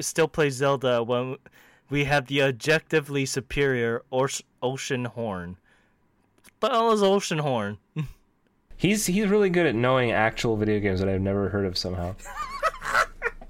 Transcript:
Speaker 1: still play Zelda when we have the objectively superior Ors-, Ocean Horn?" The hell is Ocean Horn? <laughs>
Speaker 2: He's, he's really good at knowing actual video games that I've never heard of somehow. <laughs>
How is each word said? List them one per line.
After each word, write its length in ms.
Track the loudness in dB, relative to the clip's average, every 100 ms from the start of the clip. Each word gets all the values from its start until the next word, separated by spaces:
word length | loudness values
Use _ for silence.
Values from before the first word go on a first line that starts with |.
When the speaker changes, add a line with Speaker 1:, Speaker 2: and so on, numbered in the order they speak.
Speaker 1:
still 280 | -2 0 0
play 220 | 2 0
Zelda 520 | 2 0 2 2 2
when 340 | 2 -2 -2 -8 -16 _ -20 _ -4
we 140 | -2
have 220 | 2 0 0
the 160 | 0
objectively 840 | 0 0 0 0 2 -2 0 -2 -2
superior 760 | -4 -4 0 2 2 0 -2 -2
Ors-, 320 | 0 0 -2 -12 -6
Ocean 420 | -4 -4 -4 -4
Horn?" 520 | -4 -6 -6 -6 -8 -14 _ _ _ _ _ _ _ _ -20 -4
The 80 | 0
hell 240 | 2 2
is 100 | 4
Ocean 360 | 4 4 0 -2
Horn? 400 | 0 -2 -2 -6 _
<laughs> 120 | -8 -8 -10 _ _ _ _ -20 -2
Speaker 2:
He's, 300 | 0 0 0
he's 200 | 0 2
really 240 | 4 4
good 160 | 4 2
at 80 |
knowing 380 | 2 4 4 4
actual 440 | 2 2 0 0 0
video 220 | 2 2
games 220 | 2 2
that 80 | 0
I've 120 | 0
never 280 | 0 0 0
heard 180 | 0 -2
of 100 | -2
somehow. 380 | -6 -4 -6 -8
<laughs> 40 | -12 -12 -10 -4 -4 -4 -4 -2 -2 -4 -10 -10